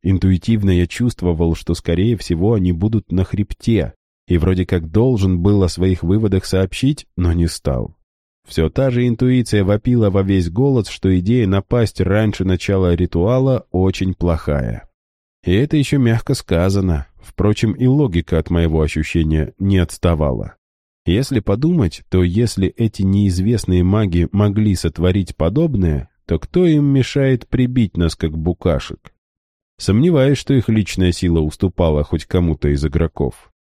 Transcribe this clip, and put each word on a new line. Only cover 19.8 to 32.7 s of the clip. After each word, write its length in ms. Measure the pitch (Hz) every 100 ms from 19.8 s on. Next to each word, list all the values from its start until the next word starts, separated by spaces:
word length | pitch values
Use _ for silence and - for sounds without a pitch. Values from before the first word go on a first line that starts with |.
| 85 - 87 80 73 58 50 - _ _ _ _
Если 360 | - 95 135 127
подумать, 600 | - 101 156 180 90 - -
то 140 | 92
если 460 | 90 92 117 - 92
эти 340 | - 113 -
неизвестные 840 | 95 101 101 90 98 120 - 90
маги 440 | 90 104 101 85 85
могли 420 | 98 104 101 107
сотворить 600 | 92 82 - 90 95 90 -
подобное, 760 | 82 120 165 120 87 71 67 _ -
то 80 | 82
кто 260 | - 175
им 200 | 175 151
мешает 640 | 143 139 120 143 135 127 -
прибить 480 | 120 127 127 104 -
нас, 180 | 82
как 240 | - 82 80
букашек? 720 | 80 87 - 71 - - - _ _ _ _ _ _ -
Сомневаюсь, 600 | - 104 170 151 135 139
что 160 | -
их 140 | 135 -
личная 420 | 110 92 - 92
сила 300 | 85 92 82
уступала 640 | 76 - 95 - 82 76
хоть 200 | 73 85
кому-то 440 | - 92 87 78
из 160 | 73